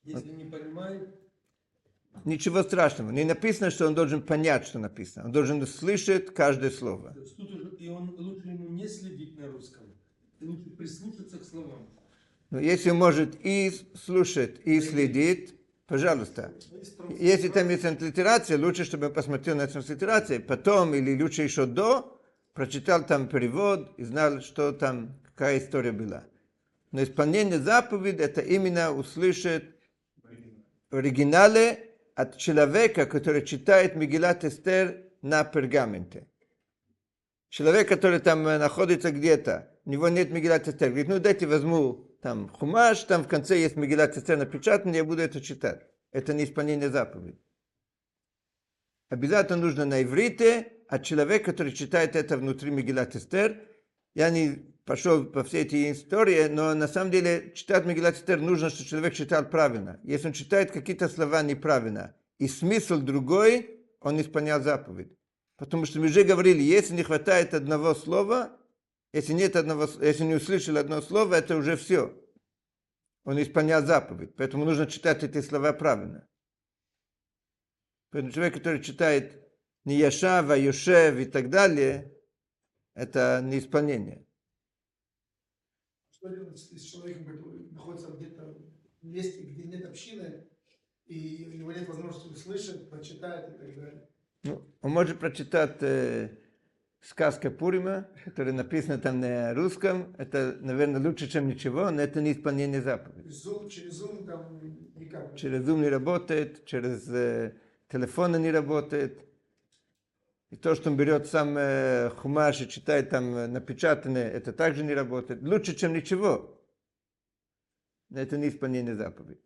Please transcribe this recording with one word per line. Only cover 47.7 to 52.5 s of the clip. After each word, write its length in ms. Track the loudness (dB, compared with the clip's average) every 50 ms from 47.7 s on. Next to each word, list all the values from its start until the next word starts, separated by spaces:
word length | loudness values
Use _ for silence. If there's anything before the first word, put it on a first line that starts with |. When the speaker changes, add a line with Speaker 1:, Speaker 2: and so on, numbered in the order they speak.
| _ _ _ _ _ _ _ _ _ _ _ _ _ _ _ _ _ _ _ _ _ _ _ _ _ _ _ _
Speaker 2:
Обязательно 480 | -6 -2 0 2 4 4 4 2 2 2
нужно 280 | 2 0 0 0 0
на 160 | 0 2 2
иврите, 720 | 2 2 2 2 2 2 2 4 4 6 6 4 -2 -8 -16 -20 _ _
а 80 | -4 -4
человек, 460 | -2 0 2 2 2 4 2 0 0
который 280 | 0 -4 -2 -4 -4 -4
читает 420 | -8 -8 0 2 2 2 2 2
это 220 | -2 0 0 -2 -2
внутри 340 | -2 -4